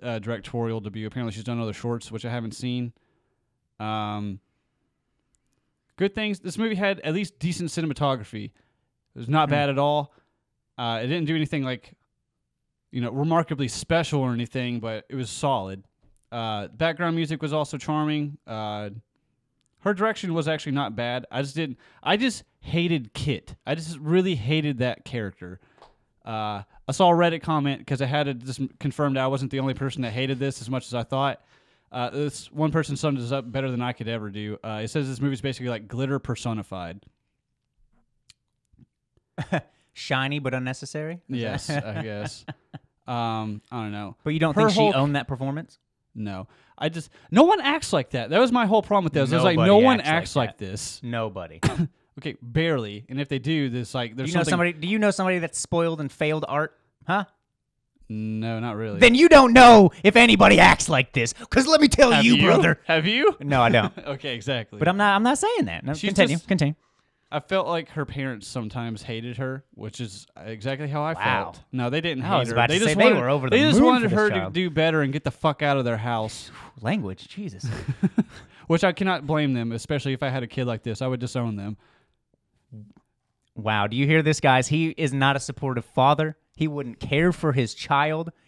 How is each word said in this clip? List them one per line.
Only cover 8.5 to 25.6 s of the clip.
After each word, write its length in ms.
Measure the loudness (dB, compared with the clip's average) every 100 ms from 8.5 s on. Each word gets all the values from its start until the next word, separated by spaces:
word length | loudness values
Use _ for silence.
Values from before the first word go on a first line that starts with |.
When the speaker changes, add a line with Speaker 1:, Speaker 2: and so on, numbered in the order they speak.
| -16 _ _ _ _ _ -14
Speaker 1:
was 100 | -2
not 200 | 2 2
Speaker 2:
Hmm. 20 |
Speaker 1:
bad 180 | 2 0
at 80 | 0
all. 340 | 0 0 -4 _ _ _ _ _ _ -10
Uh, 220 | -6 -4
it 40 | -4
didn't 180 | -2 -2
do 100 | -2
anything, 280 | -2 -4
like, 300 | -4 -8 -12 _ _ _ _ _ _ _ _ _ _
you 100 | -8
know, 100 | -6
remarkably 560 | -4 0 0 0 -4 -4
special 540 | -6 -2 0 0 -2
or 120 | -2
anything, 460 | -2 -4 -6 -6 -6
but 260 | -6 -10 -10
it 60 | -10
was 140 | -8
solid. 540 | -6 -2 -2 -4 -10 -16 _ _ _ _
Uh, 360 | -8 -6 -6 -8
background 480 | -4 -4 -2 -2 -2
music 260 | -4 -4
was 120 | -4
also 240 | -4 -4 -6
charming. 600 | -4 -2 -2 -2 -4 -10 -12
Uh, 440 | -10 -8 -8 -10 -14 -20 _ _ _ _ _ _ _
her 140 | -4
direction 400 | 0 -2 -2 -4
was 140 | -2 -2
actually 240 | -4 -4
not 220 | -4 -4 -4
bad. 300 | -6 -6 -6
I 100 | -6
just 120 | -6 -6
didn't, 220 | -6 -8 _ _
I 140 | -2 0
just 260 | 0 -4 -12 _
hated 540 | -6 -2 0 -2 -4
Kit. 420 | -8 -6 -6 -8 -14 -8
I 100 | -8
just 220 | -8 -10
really 360 | 0 2 2 -2
hated 440 | -2 -2 -2 -2
that 260 | -2 -4 -8
character. 540 | -8 -8 -10 -16 -18